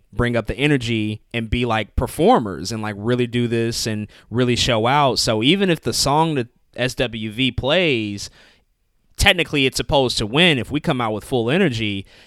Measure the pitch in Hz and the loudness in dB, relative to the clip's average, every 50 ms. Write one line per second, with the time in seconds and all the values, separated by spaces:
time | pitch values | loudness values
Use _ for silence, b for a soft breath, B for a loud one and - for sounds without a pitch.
0 | - _ - - 120 120 117 117 104 - 104 107 139 151 147 131 113 120 117 110 | -16 _ -4 -2 -2 0 0 -2 -2 -2 -2 0 2 2 2 2 0 0 -2 -2
1 | 107 107 107 - _ _ - 117 117 107 120 123 123 117 110 110 104 - _ - | -2 -2 -4 -6 _ _ -8 -6 -4 -2 -2 -2 0 0 0 -2 -4 -4 _ -4
2 | 127 110 - - 160 220 254 185 117 98 90 69 85 92 117 110 107 107 104 101 | -4 -4 -2 2 4 4 4 4 2 0 -4 -6 -6 -6 -6 -6 -6 -6 -6 -4
3 | 104 117 123 123 123 120 113 120 120 113 117 117 113 117 113 - - 117 110 104 | -2 0 0 0 0 0 0 0 0 0 0 0 0 -2 -2 -4 -4 -4 -4 -4
4 | 107 b b b b b 110 123 127 123 120 101 - 131 120 110 110 120 135 151 | -6 b b b b b -2 0 2 2 2 2 0 0 2 2 2 2 4 4
5 | 143 131 107 - - 127 113 107 117 139 185 196 202 175 160 - - 127 - - | 4 2 2 0 0 0 0 2 4 4 4 4 2 0 0 0 -2 -4 -2 -2
6 | - 139 139 156 165 165 151 135 117 - _ _ _ _ _ - 123 127 - - | 0 2 2 2 2 2 0 -2 -4 -4 _ _ _ _ _ -4 -4 -4 -2 -4
7 | 131 110 113 113 107 110 104 120 131 127 110 - - 131 156 185 180 156 127 113 | -4 -4 -4 -6 -8 -6 -2 0 0 0 0 -2 -2 0 2 2 2 2 2 0
8 | 107 104 101 98 - b b b b b b b b _ _ _ _ _ _ _ | -2 -4 -6 -8 -10 b b b b b b b b _ _ _ _ _ _ _
9 | _ _ _ - - 202 190 170 156 - - 143 135 127 - - 123 - 160 139 | _ _ _ 0 2 2 2 2 0 -2 0 2 2 2 0 -2 -2 0 0 2
10 | 131 120 - - 117 101 117 151 180 175 147 123 104 - 139 151 - 175 143 123 | 2 0 0 -2 -4 0 2 2 4 4 4 2 -2 -4 -6 -4 -2 -2 -2 -2
11 | 120 110 110 101 - - 139 123 110 120 143 190 196 151 117 113 110 104 101 98 | -2 -4 -4 -6 -6 -4 -2 -2 0 0 0 2 2 0 0 -2 -2 -2 -4 -6
12 | - b b b b | -8 b b b b